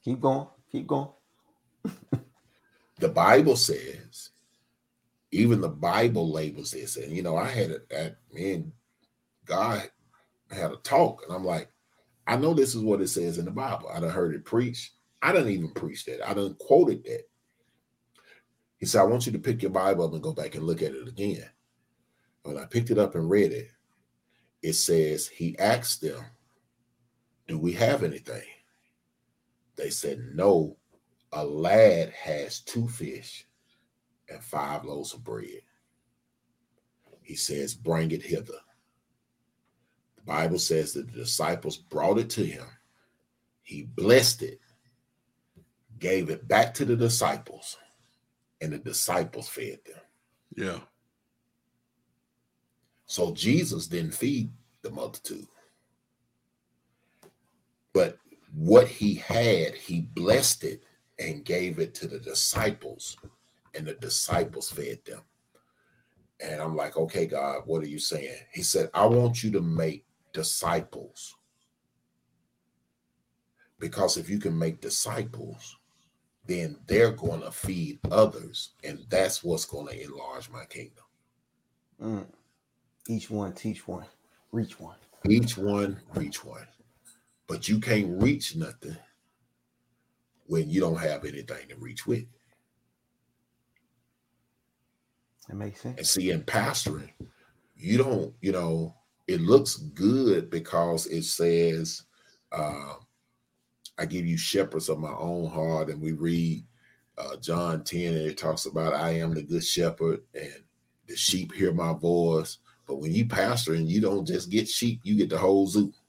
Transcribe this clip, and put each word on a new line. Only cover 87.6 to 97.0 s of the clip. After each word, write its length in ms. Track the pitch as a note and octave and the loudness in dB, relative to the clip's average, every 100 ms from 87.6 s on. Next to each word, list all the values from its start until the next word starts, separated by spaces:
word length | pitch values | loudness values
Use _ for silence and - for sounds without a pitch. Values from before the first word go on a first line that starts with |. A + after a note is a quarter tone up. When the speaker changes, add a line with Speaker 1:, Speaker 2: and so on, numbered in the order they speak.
| - | 0
Speaker 2:
you 100 | G#2+ | 0
can't 420 | A#2 G#2+ F#2+ F2+ | 4 2 2 2
reach 340 | A#2+ D3 - | 2 2 -4
nothing 420 | D#2+ D#2+ - D3+ E3 - _ _ _ _ _ _ _ _ _ _ _ _ _ - | -6 -8 -10 -14 -14 -18 _ _ _ _ _ _ _ _ _ _ _ _ _ -2
when 220 | E2 D2+ | -2 2
you 100 | F#2 | 2
don't 180 | F2 E2 | 2 0
have 260 | D#2+ D2 | -2 -2
anything 420 | D2 C#2+ - C2+ - | -6 -10 -12 -14 -14
to 60 | - | -16
reach 280 | A#1+ - - | -14 -10 -4
with. 180 | A#2 A#2+ _ _ _ _ _ _ _ _ _ _ _ _ _ _ _ _ _ _ _ _ _ _ _ _ _ _ _ _ _ _ _ - | -4 -4 _ _ _ _ _ _ _ _ _ _ _ _ _ _ _ _ _ _ _ _ _ _ _ _ _ _ _ _ _ _ _ -14
Speaker 1:
That 80 | |
makes 260 | G2 G#2 G2 | -10 -10 -10
sense. 160 | B2 B2+ | -12 -4
Speaker 2:
And 80 | - | 0
see, 240 | F#2+ F#2 | 2 2
in 120 | E2 | 0
pastoring, 680 | - A2 A2 C#3 E2 D2+ | 0 0 0 -2 -4 -6